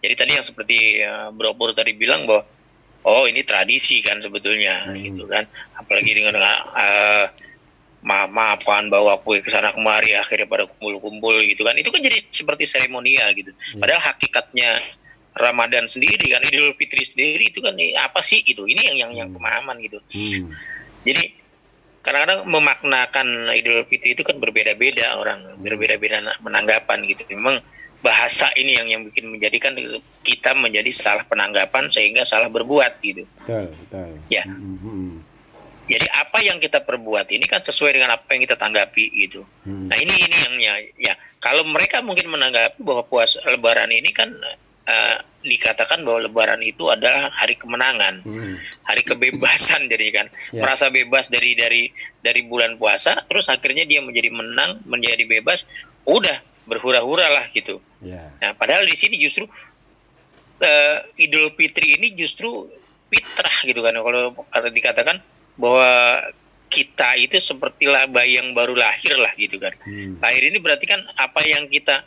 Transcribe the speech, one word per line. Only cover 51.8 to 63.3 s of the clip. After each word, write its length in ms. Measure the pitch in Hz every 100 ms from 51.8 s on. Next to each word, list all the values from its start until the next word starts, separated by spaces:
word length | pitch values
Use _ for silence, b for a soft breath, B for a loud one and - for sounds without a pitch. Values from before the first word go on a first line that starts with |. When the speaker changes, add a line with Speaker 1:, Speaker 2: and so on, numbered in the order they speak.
| 117 B B _
Speaker 1:
dari 240 | 117 120
bulan 360 | 120 120 117 113
puasa, 440 | 110 107 - -
terus 220 | - - -
akhirnya 340 | 131 139 139
dia 140 | 160 147
menjadi 300 | 131 120 117
menang, 520 | 117 113 117 147 214
menjadi 380 | 220 123 117 117
bebas, 420 | 117 110 110 - - B B _
udah 340 | - 226 185 139 _ _
berhura-hura 640 | - 113 123 127 120 165 165
lah 160 | 143 120
gitu. 260 | 113 - 95 _ _
Speaker 2:
Ya. 340 | 95 90 80 -
Speaker 1:
Nah 140 | 101
padahal 320 | 104 113 165 190
di 80 | 165
sini 220 | - 220
justru, 280 | 147 - 220 B B B _ _ _ _ _ _ _ _
eh, 400 | 175 147 147 151 - -
Idul 340 | 151 151 151
Fitri 400 | - 156 - -
ini 200 | - 233 185
justru 500 | 156 - 226 240 - - _ _ _
fitrah 500 | - -